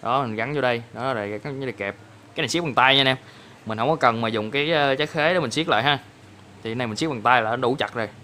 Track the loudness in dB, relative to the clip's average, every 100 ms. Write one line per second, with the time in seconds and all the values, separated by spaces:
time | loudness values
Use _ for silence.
0 | 0 0 0 -4 -4 -2 0 -2 -6 -8
1 | -4 -4 -4 -8 -8 -8 -8 -6 -6 -8
2 | -16 -20 -16 -6 -2 -2 -2 2 4 6
3 | 4 0 -6 -20 -20 -16 -10 -2 0 4
4 | 2 2 0 -2 -2 -2 0 2 2 0
5 | -2 0 0 2 0 -2 0 2 2 0
6 | -4 -20 -20 -20 -20 -12 -8 -4 -4 -2
7 | -4 0 4 4 4 0 0 0 -2 -4
8 | -6 -6